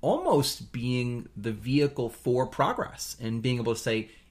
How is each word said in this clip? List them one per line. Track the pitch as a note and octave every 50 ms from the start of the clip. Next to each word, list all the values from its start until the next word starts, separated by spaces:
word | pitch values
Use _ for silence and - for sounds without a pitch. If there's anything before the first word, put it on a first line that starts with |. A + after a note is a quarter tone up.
almost | - D#3+ B3 E4 F#4 E4 F#3 C#3+ C3+ - - - - -
being | - A#2+ A#2 B2 B2 B2 A#2+ A#2+ A#2+ A#2+ - - -
the | G#2 G#2 A2+
vehicle | A2 G2+ G#2+ B2+ C3+ D3 C#3+ C#3+ - C3+ A#2+ A2+
for | - - - B2+ B2 B2+ -
progress | - - - - - - - - - - - - - - -
and | A2+ A2+ A2+ A2+
being | A2+ B2+ B2 A#2+
able | A2+ A#2 A2+
to | -
say, | - B2 A2+ A2 A2 - - - - -